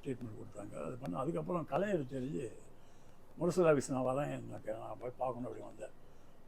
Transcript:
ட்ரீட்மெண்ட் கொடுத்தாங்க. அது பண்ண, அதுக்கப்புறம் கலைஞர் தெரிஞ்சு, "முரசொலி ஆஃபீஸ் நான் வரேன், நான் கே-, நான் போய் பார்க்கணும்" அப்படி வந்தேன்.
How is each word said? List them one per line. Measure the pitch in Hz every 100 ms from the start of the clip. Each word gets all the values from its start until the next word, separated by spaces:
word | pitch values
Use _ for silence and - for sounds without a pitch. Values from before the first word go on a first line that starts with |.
ட்ரீட்மெண்ட் | 143 123 120 104
கொடுத்தாங்க. | 107 - 101 - -
அது | 123
பண்ண, | 135 170
அதுக்கப்புறம் | 165 170 151 180 147
கலைஞர் | 143 208 185
தெரிஞ்சு, | 127 135 127 165 117 - - - - - - - - -
"முரசொலி | 175 165 165
ஆஃபீஸ் | 143 -
நான் | 131
வரேன், | 127 131 143 135
நான் | 117 113 -
கே-, | 113
நான் | 113 110
போய் | 120 -
பார்க்கணும்" | 127 123 123
அப்படி | 110 107
வந்தேன். | 107 - - - - - -